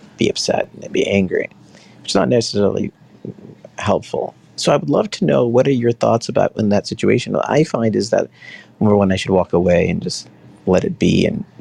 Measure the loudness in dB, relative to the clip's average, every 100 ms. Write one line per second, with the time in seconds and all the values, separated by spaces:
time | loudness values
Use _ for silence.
0 | -20 -2 -2 0 -2 -2 -4 -10 -8 -4
1 | 0 0 0 -2 -6 -12 -20 -20 -20 -16
2 | -4 0 2 0 0 0 0 0 -6 -8
3 | -20 -18 -18 -18 -20 -20 -18 -8 -2 -2
4 | -2 -6 -6 -12 _ -4 0 0 2 0
5 | -2 -2 0 2 2 2 2 2 0 0
6 | 0 0 0 0 0 0 0 0 -2 -2
7 | 0 0 0 -4 0 2 2 0 0 0
8 | 0 -2 -2 -10 -20 -20 -20 _ 2 4
9 | 2 0 2 0 2 2 2 2 2 -2
10 | -6 -10 -14 -20 -20 -8 0 0 0 -2
11 | 0 2 0 -2 -10 -12